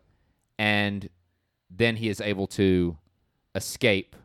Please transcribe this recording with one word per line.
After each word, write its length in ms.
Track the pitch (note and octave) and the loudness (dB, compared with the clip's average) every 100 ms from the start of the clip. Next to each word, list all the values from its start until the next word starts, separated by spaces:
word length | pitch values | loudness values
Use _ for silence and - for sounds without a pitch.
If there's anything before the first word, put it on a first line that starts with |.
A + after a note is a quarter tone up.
| _ _ _ _ _ - | _ _ _ _ _ -2
and 520 | G#2+ G#2 G#2 G2+ F#2 - _ _ _ _ _ | 0 2 0 -4 -10 -18 _ _ _ _ _
then 260 | F#2 A#2 A2 | 0 0 0
he 120 | A2+ | -2
is 100 | G2 | -2
able 280 | G#2 F#2+ G2 | -2 -2 -4
to 500 | - F#2+ F#2 F2 E2 _ _ _ _ _ | 2 4 4 2 -2 _ _ _ _ _
escape 640 | F#2+ - - A#2+ F#2+ - - | -10 -10 -2 0 0 -2 -16